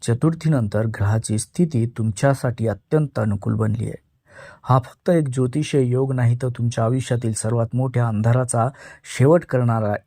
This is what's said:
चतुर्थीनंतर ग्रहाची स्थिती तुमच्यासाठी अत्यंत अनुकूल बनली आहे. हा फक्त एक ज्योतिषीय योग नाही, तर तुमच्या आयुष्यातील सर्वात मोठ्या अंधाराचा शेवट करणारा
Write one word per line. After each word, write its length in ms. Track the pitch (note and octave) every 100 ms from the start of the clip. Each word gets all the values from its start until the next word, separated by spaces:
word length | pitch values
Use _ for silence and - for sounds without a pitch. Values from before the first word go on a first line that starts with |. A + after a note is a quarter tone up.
चतुर्थीनंतर 840 | - A#2 D#3 E3 D#3+ C#3 G#2 G#2+ A2+
ग्रहाची 520 | A2 G2+ A2 - A2
स्थिती 480 | - - E3+ A#2 A#2+
तुमच्यासाठी 800 | - A2 - C#3 C3+ B2 A2+ A2+
अत्यंत 520 | G2+ - D#3 D3 -
अनुकूल 340 | A2 G2+ A2+
बनली 320 | A2 A2 G#2+ G#2+
आहे. 200 | - _ _ _ - - -
हा 180 | - B2+
फक्त 300 | B2 - -
एक 180 | E3+ C#3
ज्योतिषीय 540 | B2+ B2+ D3+ D3 D3
योग 320 | B2 B2+ C3+
नाही, 240 | B2+ A#2+ B2
तर 80 | C3
तुमच्या 360 | B2 A#2+ A#2 A2+
आयुष्यातील 480 | C3 - A#2+ A#2
सर्वात 340 | G#2+ A2 A#2 A#2
मोठ्या 340 | B2 C3 B2 A#2
अंधाराचा 600 | G#2 A2+ B2 B2 A#2+ A#2+ - - - - -
शेवट 260 | C3 E3+
करणारा 500 | - B2+ A#2+ A2+ G#2 G#2